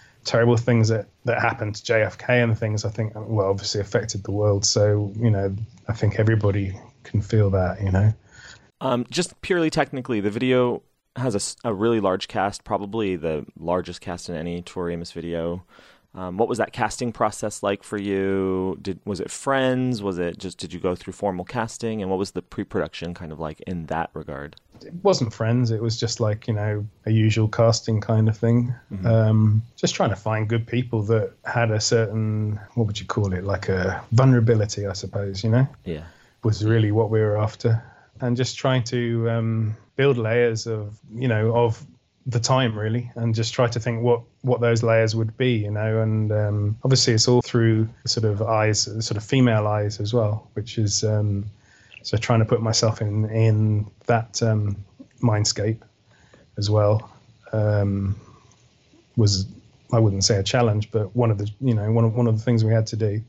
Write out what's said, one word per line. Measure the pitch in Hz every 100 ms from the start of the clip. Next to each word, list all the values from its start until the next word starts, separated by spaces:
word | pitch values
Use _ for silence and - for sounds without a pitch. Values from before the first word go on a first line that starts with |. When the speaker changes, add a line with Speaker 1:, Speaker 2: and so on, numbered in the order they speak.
| - _
Speaker 1:
terrible | - 117 120 117
things | 117 117 110
that, | 113 - _ 120
that | 117
happened | 113 117 107 101
to |
J | - 113
F | 101 -
K | - 123
and | 117 113
things, | 110 107
I | 107
think, | - 107 107
well, | 107 110 95
obviously | 98 - 107
affected | 95 113 107 101
the | 95
world. | 104 104 101 -
So, | 107 104 104 104 107
you | 117
know, | 101 98 101 113 - -
I |
think | 107 104 -
everybody | 107 110 104 98 95 98 - _
can | - 107
feel | - 110 101
that, | 95 90 92
you | 98
know. | 95 110 - _ - - - _ _
Speaker 2:
Um, | 131 123 120
just | 175 175 -
purely | - 180 160
technically, | 160 143 135 123 110
the | 101
video | 110 127 127 123 107 - _ _ -
has | 127 101
a |
s-, | - -
a | 120
really | 95 113 113
large | 98 95 -
cast, | 107 98 -
probably | - 98 101 113 101 90
the | 82 76 - -
largest | 82 90 90 87
cast | 95 87 -
in | 82
any | 87 87
Tory | 87 92 85
Amos | 85 85
video. | 85 85 85 82 90 - - - _ _
Um, | 92 90 92
what | 117
was | 117
that | 107
casting | - 110 - 123
process | - 110 - 107 -
like | 101 101
for | - 104
you? | 101 95 95 98 95 92 95 85
Did, | 98 90 104
was | 107
it | -
friends? | - 139 135 131 127 127 113
Was | 101 87
it | 87 -
just, | 92 -
did | 85
you | 85
go | 92 90
through | -
formal | - 101 92
casting? | 90 123 110 - 113 110
And | 95
what | 95
was | 98
the | 90
pre-production | - - 98 98 76 - 85
kind | 87 82
of | 76
like | 78 78
in | - 90 80
that | 80 82
regard? | 80 76 69 73 - _ -
Speaker 1:
It | - 175
wasn't | 202 - 107
friends. | - 113 120 117
It | 110
was | 113 113
just | 113 -
like, | 107 104 -
you |
know, | 107 107 104 104 - 110
a |
usual | 110 110 110 107
casting | - 113 110 - 107
kind | - 110 110
of | 104
thing. | 117 120 120 120 _
Speaker 2:
Mm-hmm. | 98 113
Speaker 1:
Um, | 113 110 110 107 107 117 -
just | 180
trying | - 143
to | 95
find | 110 110 107
good | 117 113
people | 120 123 110
that | 104 110 98 - -
had | 123 113
a | 107
certain, | - 117 110 110 107 107 107 104 - 117
what | 101
would | 101
you | 92
call | - 101
it? | 90
Like | 101 95 -
a | 92 92 98 -
vulnerability, | 113 135 123 113 110 104 - 101
I |
suppose, | 92 95 101 101 95
you | 113
know? | 120 135 -
Speaker 2:
Yeah. | 92 76 82 - _ _
Speaker 1:
Was | 110 104
really | 110 113 107
what | 107 107
we | 110
were | 107 104
after. | 104 - 120 113 - - _ -
And | 123 120
just | 123 -
trying | 135 127 117
to, | 123 117 117 117
um, | 117 113 113 107 107 _ -
build | 139 120
layers | 110 120 120 110 117
of, | 107 104 107 -
you | 110 127
know, | 107 110 117
of | 120 - - _ _ _ 131
the | 113
time, | 117 131 123 104
really, | 110 120 123 120
and | 117 110
just | 110
try | - 117
to | 117
think | 123 117
what, | 120 117 - _
what | 127 120
those | 120 117
layers | 113 113 110 113
would | 110 -
be, | 127
you | 113 104
know, | 107 110 110
and, | 110 110 107
um, | 107 104 104 104 110
obviously | 135 127 -
it's | 110 -
all | 123
through | - 120 113 110 110 - -
sort | 117 110
of | 101
eyes, | 110 110 110 104 - 110 110
sort | 107
of |
female | - 135 123 107 107
eyes | 107 104 -
as | 104
well, | 120 107 107 -
which | 107 107 -
is, | 104 -
um, | 110 107 104 101 104 - _ _ _ -
so | - 107
trying | - 117
to | 110
put | 117
myself | 113 110 113 107
in, | 104 104 107
in | 110 113 107 107 104 104 - -
that, | 117 113 -
um, | 113 107 104 98 - - - _
mindscape | 117 104 104 - 104 113 - _ _ _ _ - _ -
as | 101
well, | 107 104 107 - - _ _ -
um, | 110 107 104 101 98 98 - - - _ _ _ _ _ _ _ -
was, | 104 92 98 - - _ -
I | 117
wouldn't | 110 95 95
say | 101
a |
challenge, | 92 127 117 104 107
but | 110 98 120
one | 113
of | 101
the, | 104 -
you | 135 110
know, | 107
one | 113 113
of, | 113
one | 117
of | 107
the |
things | 123 117 110
we |
had | 113 110
to | 107
do. | 107 107